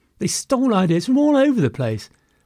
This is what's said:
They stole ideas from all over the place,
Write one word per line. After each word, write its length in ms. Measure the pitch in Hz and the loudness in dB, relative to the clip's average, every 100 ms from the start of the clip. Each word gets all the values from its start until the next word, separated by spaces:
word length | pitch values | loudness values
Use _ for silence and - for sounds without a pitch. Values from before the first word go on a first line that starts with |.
| _ - | _ -8
They 100 | 185 | -6
stole 460 | - - 262 262 | -6 -4 -2 0
ideas 320 | 202 185 165 175 | 0 2 0 0
from 120 | 262 | 0
all 200 | 294 285 | 2 2
over 240 | 277 247 | 2 2
the 80 | 131 | -2
place, 400 | 110 123 110 - _ _ _ | -2 -4 -6 -10 _ _ _